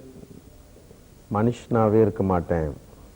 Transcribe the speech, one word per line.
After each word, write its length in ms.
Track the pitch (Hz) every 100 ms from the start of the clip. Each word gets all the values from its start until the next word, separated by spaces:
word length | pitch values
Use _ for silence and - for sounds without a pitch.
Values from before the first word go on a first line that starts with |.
| - - - - - - - - - - - - - 104
மனுஷனாவே 640 | 117 120 - 120 110 107 107
இருக்க 180 | - 95
மாட்டேன், 380 | 90 80 85 76 65 - - -